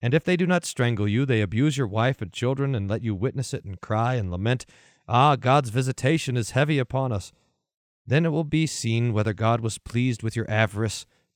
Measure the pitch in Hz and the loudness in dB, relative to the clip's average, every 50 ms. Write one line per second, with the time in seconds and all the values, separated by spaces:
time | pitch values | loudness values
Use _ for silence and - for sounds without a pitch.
0 | - 120 151 165 - - 180 165 180 175 180 170 - - - - 123 120 117 101 | -2 0 0 0 2 0 0 0 2 2 0 0 -2 -2 -2 0 0 0 2 0
1 | 104 104 101 120 143 131 120 110 104 90 107 110 139 156 135 135 131 98 98 110 | 0 0 0 0 2 2 2 2 0 0 0 0 0 2 0 0 -2 -2 0 0
2 | 117 131 139 - - 87 - - 120 123 135 135 139 139 135 107 98 98 104 104 | 0 0 0 -2 -8 -10 -6 -2 -2 -2 0 0 -2 -2 -2 -2 -2 -2 -4 -2
3 | 113 113 104 90 107 131 - 139 127 - - - - 101 95 - - - 107 110 | -2 -4 -2 -2 -2 -2 -2 -4 -6 -6 -8 -10 -10 -12 -14 -12 -6 -4 -2 0
4 | 117 123 127 123 101 90 87 90 98 117 127 127 - - _ - _ _ _ _ | 0 0 0 -2 -2 -4 -4 -2 0 0 0 0 -4 -8 _ -20 _ _ _ _
5 | _ - 120 120 135 151 139 117 101 123 135 147 135 117 104 131 127 131 127 - | _ 0 2 4 4 4 4 2 2 2 4 4 2 0 -2 -2 -2 -2 -2 0
6 | - 131 156 156 - 135 123 123 110 - - 131 151 147 156 139 123 - 127 131 | 0 2 2 2 0 -2 -2 -2 -2 0 0 2 2 2 2 0 0 -2 -2 -2
7 | 131 127 110 98 - - - _ _ _ _ _ _ _ _ _ _ _ _ _ | -2 -2 -2 -4 -6 -8 -14 _ _ _ _ _ _ _ _ _ _ _ _ _
8 | _ 107 123 156 170 165 147 160 165 147 - 156 160 147 - - - 113 113 117 | _ 0 2 2 2 2 0 0 -2 0 2 2 2 0 -2 -4 -2 0 2 2
9 | 120 120 107 107 104 110 104 85 110 113 117 117 113 110 - - - - - 120 | 2 2 2 2 0 0 0 0 2 2 2 2 0 -4 -6 -8 -10 -4 -2 0
10 | 127 127 117 - - 110 - 117 110 - 107 110 110 107 - 101 113 107 - - | 0 0 0 -2 -4 -4 -4 -4 -4 0 0 2 2 2 0 -2 -2 -2 -4 -6
11 | - - _ _ _ _ _ | -12 -16 _ _ _ _ _